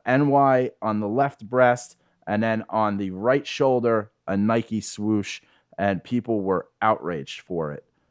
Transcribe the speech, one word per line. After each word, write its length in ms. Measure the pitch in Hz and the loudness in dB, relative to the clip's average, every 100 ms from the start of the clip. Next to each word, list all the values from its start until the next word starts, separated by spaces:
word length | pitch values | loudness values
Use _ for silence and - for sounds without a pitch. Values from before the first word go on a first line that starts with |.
| - | 0
N 220 | 131 147 | 2 4
Y 420 | 139 139 131 127 - | 4 4 4 0 -4
on 200 | 107 107 | -4 -2
the 80 | 104 | -2
left 400 | 117 139 - 104 | 0 -2 -4 -4
breast 480 | 127 123 123 - - _ _ - | 4 4 4 -4 -20 _ _ -4
and 120 | 104 | -2
then 240 | 113 110 - | 0 -2 -2
on 280 | 107 107 101 | -2 0 0
the 140 | 98 | -4
right 340 | 92 113 139 | -2 0 0
shoulder, 680 | 143 - 139 127 117 113 104 _ - | -2 0 2 2 2 0 -2 _ -4
a 80 | 98 | 0
Nike 440 | 104 113 113 110 | 2 0 -2 -6
swoosh, 600 | - - 104 107 98 - - _ _ - | -6 -6 -2 0 -2 -10 -16 _ _ -4
and 280 | 101 92 | -2 -2
people 360 | - 120 110 110 | -4 -4 -2 -2
were 260 | 95 92 - _ | 0 -2 -4 _
outraged 600 | 107 110 78 82 69 - | 0 0 -2 -6 -8 -14
for 320 | - 87 78 | -8 -6 -4
it. 120 | 73 - _ _ | -8 -14 _ _